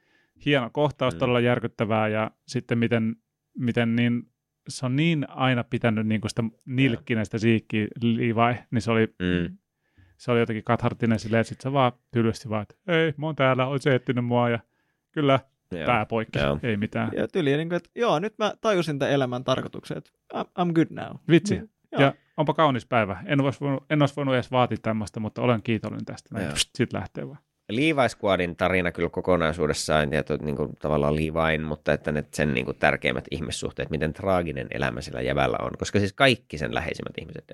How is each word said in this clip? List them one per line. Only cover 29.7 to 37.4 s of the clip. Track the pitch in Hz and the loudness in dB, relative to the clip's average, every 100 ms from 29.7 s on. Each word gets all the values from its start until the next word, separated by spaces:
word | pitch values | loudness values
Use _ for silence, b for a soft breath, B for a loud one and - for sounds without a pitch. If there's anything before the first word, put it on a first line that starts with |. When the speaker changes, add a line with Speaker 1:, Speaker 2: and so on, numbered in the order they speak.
| 73 - 78 73 | 0 2 2 2
Speaker 2:
ja | 73 | 0
to-, | 67 73 | 0 -2
niinku, | 76 69 73 - | -2 -4 -4 -4
tavallaan | 73 73 71 76 | 0 2 2 2
Levin, | 78 80 80 78 | 0 0 0 0
mutta | 78 76 - | -2 -6 -2
että | 76 - | -2 0
ne, | 76 73 | -4 -4
sen | - 76 | -2 0
niinku | 62 64 | 0 -2
tärkeimmät | - 78 69 - 65 - | 0 0 2 0 -2 -6
ihmissuhteet, | 71 73 - - - 69 | -8 -8 -8 -8 -6 -4
miten | 78 78 | -2 -4
traaginen | 71 98 92 85 65 60 | -4 -2 0 -2 -6 -8
elämä | 58 67 60 | -4 -4 -4
sillä | - 62 | -10 -6
jävällä | 64 71 65 53 | -2 0 0 0
on, | 60 - | -4 -6
koska | - 104 | -4 -2
siis | 101 | -2
kaikki | - 135 117 - 76 | 2 2 2 -4 -8
sen | 65 | -4
läheisimmät | 62 - - - - | -4 -6 -8 -10 -12
ihmiset | - - | -14 -14